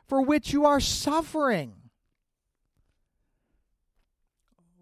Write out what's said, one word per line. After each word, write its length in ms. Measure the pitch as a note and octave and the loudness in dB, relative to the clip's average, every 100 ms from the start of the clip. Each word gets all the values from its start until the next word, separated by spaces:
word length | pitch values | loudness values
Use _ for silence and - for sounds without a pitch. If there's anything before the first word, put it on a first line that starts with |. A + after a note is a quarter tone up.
| _ | _
for 160 | C4+ | 0
which 320 | C4+ D4+ - | 2 0 0
you 120 | C#4+ D4 | 2 2
are 140 | C#4 | 2
suffering." 1120 | - - - D#4 D#4 D#4 C#4 G3 B2+ F#2+ - _ _ _ _ _ _ _ _ _ _ _ _ _ _ _ _ _ _ _ _ _ _ _ _ _ _ _ E3+ F3 | 0 -4 -2 -2 -2 -2 -2 -2 -4 -14 -20 _ _ _ _ _ _ _ _ _ _ _ _ _ _ _ _ _ _ _ _ _ _ _ _ _ _ _ _ _